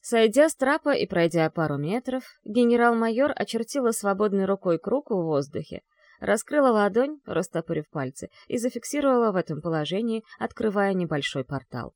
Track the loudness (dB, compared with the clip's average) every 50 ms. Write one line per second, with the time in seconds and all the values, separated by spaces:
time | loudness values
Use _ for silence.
0 | -6 0 2 4 4 4 6 4 4 4 2 _ 0 0 0 0 _ 0 0 0
1 | -2 -2 0 0 2 2 2 2 0 0 _ -2 -2 -2 -2 -2 -2 -2 -4 -4
2 | -4 -4 -6 -6 -8 -12 _ _ _ -2 2 2 4 4 4 4 4 4 4 2
3 | 0 0 0 0 0 0 0 -4 -6 -4 -4 -6 -6 -4 -4 -2 0 0 -2 0
4 | -2 -2 0 2 0 0 2 0 0 0 -2 -2 0 0 0 0 0 -2 -2 -2
5 | -2 -2 -4 -2 0 0 0 0 -2 -2 -8 -10 -10 -8 -14 -16 _ _ _ _
6 | _ _ _ _ 0 0 0 0 0 0 2 2 4 4 4 4 2 2 2 0
7 | 0 0 -4 -12 _ -4 -4 -4 -4 -2 -6 -6 -4 -4 -6 -6 -6 _ _ -6
8 | -6 -6 -8 -12 -16 -16 _ -20 -10 _ -6 -4 -4 -4 -6 -6 -10 -6 -4 0
9 | 2 2 2 4 2 2 0 0 -2 -2 -6 -6 -4 -2 -2 -2 -2 -2 -4 -4
10 | -2 -2 -4 -6 _ _ -10 _ -10 -10 -6 -4 -4 -2 0 2 0 2 0 0
11 | -2 -2 -2 -4 -4 -4 -4 -6 -6 -4 -8 -8 -8 _ -10 -10 -10 -10 _